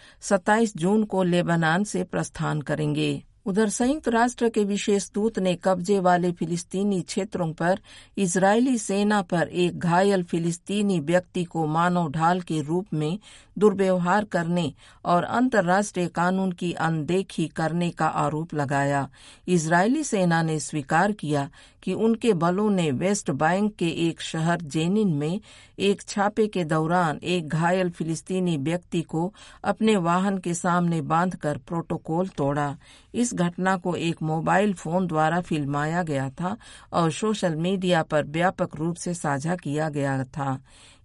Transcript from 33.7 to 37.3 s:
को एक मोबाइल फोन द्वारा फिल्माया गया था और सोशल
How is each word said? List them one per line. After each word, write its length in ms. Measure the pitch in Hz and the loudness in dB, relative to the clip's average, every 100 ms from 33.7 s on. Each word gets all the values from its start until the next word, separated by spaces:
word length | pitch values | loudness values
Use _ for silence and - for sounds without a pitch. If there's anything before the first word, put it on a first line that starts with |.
| 190 | 0
को 180 | 180 | -2
एक 280 | 160 165 - | -2 -2 -2
मोबाइल 500 | 156 160 160 180 208 | -2 -2 2 2 2
फोन 320 | 175 160 180 180 | -2 -2 -2 0
द्वारा 340 | 156 156 175 | 0 2 0
फिल्माया 640 | 175 156 139 147 151 170 | 0 -2 -2 -2 -2 -2
गया 280 | 165 139 135 | -2 -4 -4
था 260 | 135 180 226 - - - | -6 -6 -8 -12 -20 -4
और 180 | 175 165 | 0 0
सोशल 420 | 151 214 | 0 -2